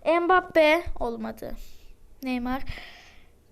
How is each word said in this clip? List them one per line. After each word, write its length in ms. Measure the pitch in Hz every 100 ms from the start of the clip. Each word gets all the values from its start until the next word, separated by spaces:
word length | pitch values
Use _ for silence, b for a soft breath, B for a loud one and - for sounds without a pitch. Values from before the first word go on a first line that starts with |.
| - 339
Mbappe. 640 | 349 370 359 330 302 330 - -
Olmadı. 520 | 240 233 220 220 - 226 b b b - - -
Neymar. 400 | 262 254 240 269 - B B B B B B _ _